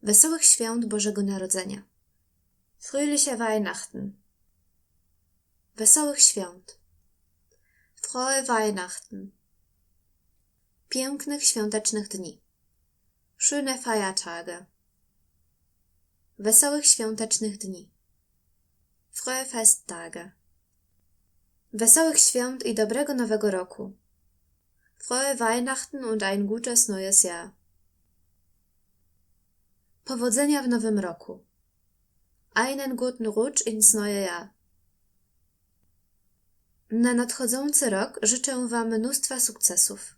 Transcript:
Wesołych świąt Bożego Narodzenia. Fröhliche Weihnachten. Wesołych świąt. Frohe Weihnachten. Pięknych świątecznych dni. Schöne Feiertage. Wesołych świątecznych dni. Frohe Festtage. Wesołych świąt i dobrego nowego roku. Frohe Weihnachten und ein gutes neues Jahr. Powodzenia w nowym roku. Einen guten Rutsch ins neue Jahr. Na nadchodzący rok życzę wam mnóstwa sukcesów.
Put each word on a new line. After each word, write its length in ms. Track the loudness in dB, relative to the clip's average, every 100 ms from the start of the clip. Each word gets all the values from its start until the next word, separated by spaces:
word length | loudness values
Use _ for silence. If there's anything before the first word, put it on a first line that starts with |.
Wesołych 420 | 4 6 6 6
świąt 420 | 4 4 2 -2 -2
Bożego 360 | -2 -2 -2
Narodzenia. 600 | -2 -4 -2 -4 -4 -10 -14 _ _ _ _ _ _ _ _ _
Fröhliche 560 | -8 -2 0 2 0 0
Weihnachten. 880 | 0 0 -2 -6 -12 -10 -12 -12 _ _ _ _ _ _ _ _ _ _ _ _ _ _ _ 0
Wesołych 440 | 4 4 4 4
świąt. 580 | 4 4 -8 -12 -20 -20 _ _ _ _ _ _ _ _ _ _ _
Frohe 480 | _ -8 -4 0 0
Weihnachten. 880 | 0 0 0 -2 -8 -12 -14 -16 -16 _ _ _ _ _ _ _ _ _ _ _ _ _ _ _ _
Pięknych 560 | -4 -4 -6 -8 -2
świątecznych 640 | -2 0 -2 -2 -2 -4 -6
dni. 340 | -10 -12 -16 _ _ _ _ _ _ _ _ _ _
Schöne 380 | -2 0 -4 -6
Feiertage. 880 | -2 -2 0 -4 -8 -12 -12 -14 -16 _ _ _ _ _ _ _ _ _ _ _ _ _ _ _ _ -4
Wesołych 480 | 4 6 6 4 2
świątecznych 720 | 2 0 -4 -2 -2 -2 -6
dni. 320 | -10 -12 -16 _ _ _ _ _ _ _ _ _ _ _ _
Frohe 340 | -10 -6 -6
Festtage. 840 | -4 2 4 4 -2 -12 -12 -12 -14 _ _ _ _ _ _ _ _ _ _ _ _ _ _
Wesołych 460 | 0 6 8 6 4
świąt 480 | 4 2 -2 -4 -2
i 80 |
dobrego 400 | 0 0 0 -2
nowego 360 | -2 0 0 0
roku. 420 | -2 -6 -12 -16 -16 _ _ _ _ _ _ _ _ _ _
Frohe 360 | -6 -2 -2
Weihnachten 680 | 0 0 0 -2 -6 -8 -10
und 180 | -4 -2
ein 240 | 0 0 -2
gutes 420 | -2 0 0 0
neues 360 | -2 2 2
Jahr. 260 | 2 -2 -12 _ _ _ _ _ _ _ _ _ _ _ _ _ _ _ _ _ _ _ _ _ _ _ _ _
Powodzenia 580 | -8 -4 0 2 2 2
w 60 | 2
nowym 300 | 0 0 -2
roku. 460 | -2 -8 -16 -20 _ _ _ _ _ _ _ _ _ _ _
Einen 420 | -2 -2 -2 -6 -4
guten 300 | -4 -4 -4
Rutsch 400 | 0 0 -2 -4
ins 280 | 6 6
neue 260 | 6 0 -2
Jahr. 280 | -4 -6 -12 _ _ _ _ _ _ _ _ _ _ _ _ _ _ _ _ _ _ _ _ _ _ _ _
Na 240 | 2 2
nadchodzący 760 | 2 -2 -4 -4 -2 0 0 0
rok 280 | -2 -4 -2
życzę 460 | -2 0 -2 -4 -2
wam 200 | -2 0
mnóstwa 520 | -2 -2 -4 -4 -2
sukcesów. 720 | -4 0 -2 2 0 -2 -14